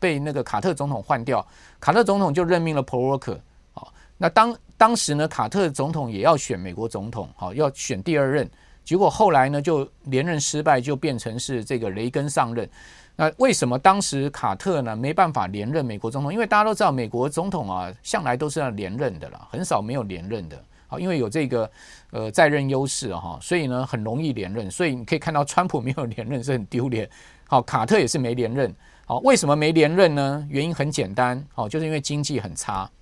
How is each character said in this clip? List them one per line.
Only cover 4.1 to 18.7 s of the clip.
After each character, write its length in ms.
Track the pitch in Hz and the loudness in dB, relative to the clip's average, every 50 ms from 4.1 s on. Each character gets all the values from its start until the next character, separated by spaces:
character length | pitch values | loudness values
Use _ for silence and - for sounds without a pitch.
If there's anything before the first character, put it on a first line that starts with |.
| - | -10
那 140 | - 185 170 | -2 -2 2
当， 260 | - 220 220 233 226 - - - - - | 4 4 4 4 2 -6 -12 -10 2 4
当 180 | 226 226 240 | 6 6 6
时 180 | - - - 147 | 2 0 0 0
呢， 140 | 147 151 156 | 0 0 -2
卡 220 | - - 113 107 | 0 -2 -4 0
特 180 | - 202 190 165 | 2 2 2 2
总 240 | 139 - 135 156 165 | 2 -2 -4 -2 -2
统 180 | 160 139 117 | -4 -4 -4
也 100 | 110 95 | -4 2
要 140 | 104 151 170 | 4 6 6
选 240 | 135 - - 120 90 | 4 2 -2 -4 -4
美 140 | 92 92 87 | -4 -8 -6
国 160 | - 110 117 | -6 -6 -6
总 220 | - 104 98 113 | -6 -6 -8 -6
统， 180 | 117 113 92 - - | -6 -8 -8 -10 -10
好， 160 | - 90 90 98 | -10 -10 -8 -2
要 180 | 135 156 143 - | 0 0 0 0
选 280 | - - - 127 95 95 | -4 -6 -6 -6 -4 -2
第 140 | 175 160 | 0 2
二 160 | 147 139 135 135 | 2 2 2 2
任。 180 | 151 117 - - _ _ - - - - | 0 -2 -2 -6 _ _ -20 -20 -18 -6
结 140 | - 160 | 0 2
果 140 | 185 196 156 | 4 4 4
后 220 | - - 220 196 160 | 4 4 4 6 6
来 180 | 135 127 135 | 6 4 4
呢， 100 | 143 147 | 2 0
就 280 | 143 175 165 143 135 - _ _ - | 2 2 2 2 0 -2 _ _ -8
连 200 | 139 131 127 143 | -2 0 0 2
任 160 | 175 170 147 | 2 0 0
失 220 | 143 - - 151 147 | -2 -2 -2 0 4
败， 180 | 165 143 127 | 4 4 4
就 160 | 120 143 147 | 4 0 -2
变 220 | 131 - 156 131 113 | -2 -2 -2 -2 -2
成 200 | - 113 107 123 | -4 -6 -6 -6
是 240 | - - 135 117 107 | -6 -4 -4 -4 -4
这 160 | - 135 120 | -2 -4 -2
个 120 | 113 101 | -2 -4
雷 180 | 92 104 113 127 | -4 -4 -4 -2
根 200 | 127 147 139 147 | -2 -2 -2 -2
上 240 | - 160 135 113 117 | 0 0 0 0 0
任。 140 | 120 101 - - - - - - - - - _ - | -4 -6 -6 -10 -18 -20 -20 -20 -20 -20 -16 _ 0
那 140 | 151 156 156 - | 0 0 2 4
为 120 | 254 269 | 4 4
什 160 | 190 - 147 | 4 4 2
么 120 | 123 123 131 | 0 0 4
当 220 | - 185 196 202 | 6 6 6 4
时 280 | 190 - - 139 135 143 | 2 -2 -2 -2 -2 -2
卡 260 | 139 - - 113 95 | -4 -4 -2 -2 -2
特 280 | 98 - 196 180 147 127 | -2 -2 -2 0 0 0
呢 120 | 113 107 | -2 -4
没 160 | 110 123 143 | -4 -4 -2
办 220 | 156 - 185 165 135 | 4 4 4 4 4
法 140 | 123 98 | -2 -2
连 220 | 90 98 104 104 113 147 | -2 -2 -4 -4 -2 -2
任 100 | 160 139 | -2 -2
美 160 | 120 107 101 | -2 -6 -6
国 120 | - 113 | -6 -6
总 120 | 120 139 143 | -4 -4 -4
统？ 80 | 143 | -4
因 80 | 180 226 | -2 -2
为 80 | 233 | 0
大 120 | 190 214 208 | 2 4 4
家 40 | 214 | 4
都 120 | 220 214 | 4 2
知 60 | - | 2
道 120 | 214 180 139 | 2 2 2
美 160 | 131 117 107 | 2 -2 -2
国 180 | - 120 127 | -2 0 -2
总 220 | 147 147 165 170 196 | 0 0 -2 -4 -2
统 200 | 185 160 120 95 | -2 -4 -4 -4
啊， 220 | 92 92 90 90 92 - - | -4 -4 -6 -6 -10 -12 -12
向 200 | - - - 160 | -4 -4 -2 0
来 140 | 131 123 | 0 -2
都 120 | 127 147 151 | 0 -2 -4
是 120 | 139 165 | -2 -2
要 80 | 143 | -2
连 260 | 127 | -2